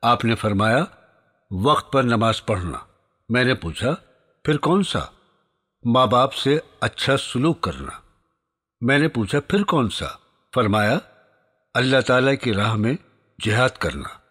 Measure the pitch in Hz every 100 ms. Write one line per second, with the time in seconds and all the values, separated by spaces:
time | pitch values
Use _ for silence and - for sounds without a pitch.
0 | 120 120 117 113 110 101 107 120 170 -
1 | _ _ _ _ _ 92 113 147 - 139
2 | 123 117 113 110 - 101 87 - - _
3 | _ _ _ 117 127 131 82 80 117 156
4 | _ _ _ _ - 151 - 180 190 -
5 | 73 _ _ _ _ _ _ _ 120 120
6 | 131 123 135 - 135 151 - _ 113 -
7 | - 135 - 123 143 165 - 67 67 -
8 | _ _ _ _ _ _ _ _ 117 139
9 | 156 123 104 143 - 196 202 165 117 -
10 | 95 - _ _ _ - 110 104 104 147
11 | - _ _ _ _ _ _ - 127 135
12 | 120 127 131 135 123 101 104 110 107 147
13 | _ _ _ _ 110 107 98 - 85 71
14 | 65 - _